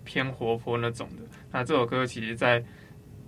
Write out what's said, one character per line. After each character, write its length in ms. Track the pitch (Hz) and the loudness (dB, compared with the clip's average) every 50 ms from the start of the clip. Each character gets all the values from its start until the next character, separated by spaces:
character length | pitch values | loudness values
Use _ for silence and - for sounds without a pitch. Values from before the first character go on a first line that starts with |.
| - | -8
偏 280 | - - 143 131 131 | -4 -2 -2 -2 -2
活 240 | 127 - 127 113 117 | -2 -2 0 0 0
泼 220 | 117 - 123 117 120 | 0 0 0 0 0
那 140 | 117 120 | 0 0
种 180 | 117 120 113 - 87 - | -2 -4 -8 -10 -10 -12
的。 60 | - - - - - - | -14 -16 -16 -18 -14 -6
那 120 | - 131 127 | -4 -2 0
这 100 | 127 156 | 2 4
首 100 | 139 120 | 4 4
歌 220 | 117 127 127 131 | 4 2 2 0
其 180 | 123 - 120 113 | 0 -2 -4 -6
实 120 | 110 117 | -6 -2
在 280 | 117 135 123 120 120 120 - - - - - - - - - - - - | 2 4 6 6 6 4 -2 -10 -18 -20 -20 -20 -20 -20 -20 -18 -18 -16